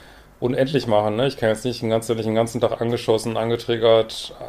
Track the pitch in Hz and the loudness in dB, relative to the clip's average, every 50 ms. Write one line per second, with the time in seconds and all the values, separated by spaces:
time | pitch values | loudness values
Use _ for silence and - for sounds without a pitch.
0 | - - - - - - - - - 123 139 135 135 135 151 123 - 113 104 104 | -20 -20 -20 -20 -20 -20 -10 -6 -4 -2 0 0 0 0 0 -2 0 2 2 2
1 | 107 107 107 113 135 139 135 - 120 110 107 107 - 127 117 - 120 110 113 113 | 2 2 0 0 -2 -2 -2 0 0 0 0 0 -2 -6 -4 -4 -2 0 0 0
2 | - - 117 113 104 110 110 113 117 113 - 120 120 104 - - 117 117 120 117 | 0 -2 -2 -2 0 0 2 2 0 0 0 0 0 0 0 0 -2 -2 -2 -2
3 | - - 113 110 110 117 110 110 113 117 117 117 - - 117 110 113 113 113 110 | 0 0 0 0 0 -2 -2 -2 -2 -2 -2 -2 -2 -2 -2 2 4 6 6 6
4 | 110 - - - - - - - 120 | 4 0 -4 -14 -14 -14 -14 -14 -10